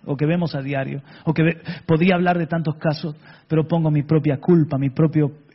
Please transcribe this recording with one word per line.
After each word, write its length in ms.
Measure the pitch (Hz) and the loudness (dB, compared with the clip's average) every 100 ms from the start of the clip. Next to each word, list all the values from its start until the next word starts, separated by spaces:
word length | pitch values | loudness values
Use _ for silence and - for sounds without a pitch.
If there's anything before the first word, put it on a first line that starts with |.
o 100 | - | -8
que 120 | 135 151 | -2 0
vemos 280 | 175 165 | 0 -2
a 60 | 143 | -6
diario, 420 | 135 139 135 139 - - | -6 -6 -6 -8 -14 -8
o 80 | - | -2
que 100 | 156 | 0
ve-, 200 | 160 165 - - - | 0 0 -8 -8 0
podría 300 | 160 185 175 | 2 2 2
hablar 200 | 180 175 | 2 0
de 100 | 160 | -2
tantos 300 | 165 156 156 | -4 -4 -4
casos, 400 | 165 151 165 151 - - - | -4 -4 -8 -12 -18 -20 -2
pero 180 | 160 156 | -2 0
pongo 240 | 170 156 | 0 2
mi 120 | 151 | 0
propia 340 | 139 160 147 135 | 2 2 2 0
culpa, 400 | - 170 143 135 | 4 4 4 0
mi 140 | 139 | -2
propio 420 | 127 160 151 143 147 _ | 0 0 2 -2 -4 _